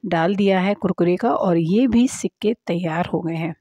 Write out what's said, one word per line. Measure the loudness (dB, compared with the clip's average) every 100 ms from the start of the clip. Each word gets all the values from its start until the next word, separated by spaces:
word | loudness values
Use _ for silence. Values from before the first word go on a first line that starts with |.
डाल | -2 0 0 2
दिया | 2 2
है | 2 0
कुरकुरे | -2 0 0 2
का | 0
और | 0 2 0
ये | 2 2 2
भी | 2 2
सिक | 0 -8 _
के | -4 -4 -4
तैयार | -4 -2 -2 -2
हो | -2
गए | -4 -4
हैं। | -6 -8